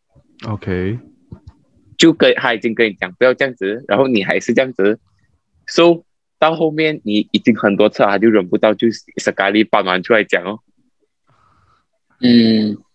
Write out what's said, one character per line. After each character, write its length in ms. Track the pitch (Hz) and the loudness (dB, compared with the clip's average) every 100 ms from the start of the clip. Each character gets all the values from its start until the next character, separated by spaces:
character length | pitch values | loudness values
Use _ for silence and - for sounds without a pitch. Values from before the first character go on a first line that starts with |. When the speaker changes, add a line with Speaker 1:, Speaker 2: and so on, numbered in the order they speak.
| _ _ _ _ 117 | _ _ _ _ -10
Speaker 1:
OK。 520 | 104 107 90 92 120 - _ _ - - _ _ _ _ - | -8 -6 -4 -4 -8 -12 _ _ -20 -20 _ _ _ _ 2
Speaker 2:
就 160 | 165 | 2
跟， 200 | 160 131 - | 4 2 2
他 180 | 127 | -2
已 60 | 110 | -4
经 140 | 117 | -4
跟 140 | 110 110 | -2 -4
你 60 | |
讲 180 | 92 92 | -4 -12
不 120 | 90 127 | -2 0
要 80 | |
这 100 | 127 | 0
样 100 | 139 120 | -4 -4
子， 280 | 98 117 - | -8 -8 -2
然 100 | 131 | 0
后 100 | 135 | 0
你 160 | 110 | 0
还 160 | 95 104 | -2 -4
是 140 | - | 0
这 80 | 117 | 0
样 100 | 131 | -2
子。 280 | 120 98 113 _ _ _ _ _ _ - | 0 0 -2 _ _ _ _ _ _ -4
So， 360 | - 170 170 - _ _ _ | 2 2 2 -6 _ _ _
到 160 | 156 160 | -2 0
后 160 | 160 | -4
面 300 | 151 156 151 | -2 -4 -4
你 240 | 104 104 - | -4 -2 -2
已 60 | - | -2
经 140 | 131 107 | 0 0
很 180 | 107 98 | 0 2
多 140 | 104 | 0
次 140 | - | 2
了， 60 | 107 | 0
他 80 | 101 | 2
就 120 | 113 | 2
忍 180 | 107 90 | 2 0
不 100 | 104 | 0
到， 160 | 110 | 0
就 140 | 101 117 | 2 -2
sekali 800 | 107 - - - - 98 107 107 | -4 -10 -6 -4 -2 0 0 2
搬 160 | 107 | 0
完 180 | 92 92 | 0 -4
出 120 | 87 | 0
来 100 | 110 | 0
讲 220 | 95 90 90 | 0 -2 -4
哦。 140 | 110 _ _ _ _ _ _ _ _ _ _ _ _ _ _ _ _ | -10 _ _ _ _ _ _ _ _ _ _ _ _ _ _ _ _
Speaker 3:
嗯。 560 | 123 120 113 110 107 101 _ | 4 4 4 2 0 -6 _